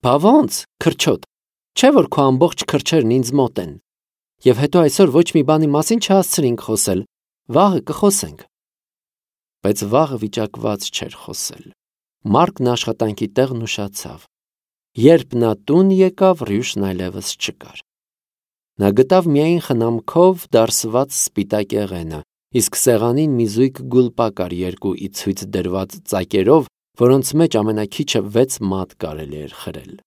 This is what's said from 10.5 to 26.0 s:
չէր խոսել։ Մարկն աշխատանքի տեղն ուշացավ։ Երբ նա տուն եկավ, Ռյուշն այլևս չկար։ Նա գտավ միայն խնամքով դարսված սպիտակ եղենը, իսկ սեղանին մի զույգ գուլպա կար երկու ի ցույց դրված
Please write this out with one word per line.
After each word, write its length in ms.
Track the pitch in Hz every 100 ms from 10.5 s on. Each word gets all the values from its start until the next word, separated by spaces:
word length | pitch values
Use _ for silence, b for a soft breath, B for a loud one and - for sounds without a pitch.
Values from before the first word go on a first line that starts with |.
| 113 110 101
չէր 300 | - - 80
խոսել։ 500 | - - 95 - - - _ _ _ _ _
Մարկն 420 | 107 113 175 - 123
աշխատանքի 600 | 120 - - 110 101 107
տեղն 360 | 123 131 120
ուշացավ։ 560 | 110 - 101 101 - - _ _ _ _ _ _ _ -
Երբ 340 | 127 165 -
նա 180 | 120 117 104
տուն 300 | - 160 190
եկավ, 460 | 190 185 185 190 180
Ռյուշն 460 | 120 101 123 101
այլևս 440 | 98 92 92 95 -
չկար։ 460 | - - - - - _ _ _ _ _ _ _ _ _ -
Նա 100 | 101
գտավ 340 | 104 131 185 175
միայն 340 | 143 160 170
խնամքով 840 | - 120 113 117 - 165 185 185 -
դարսված 640 | 117 113 - 113 120 139
սպիտակ 640 | - - - 98 107 101
եղենը, 460 | 110 98 90 80 78 - _ _
իսկ 220 | 127 - -
սեղանին 540 | - 113 117 131 156
մի 120 | 127 113
զույգ 320 | 107 131 131
գուլպա 460 | 131 123 123 - 113
կար 240 | 101 90
երկու 380 | 87 90 90 98
ի 160 | 87 98
ցույց 320 | - - 98
դրված 500 | 98 98 90 92 98 -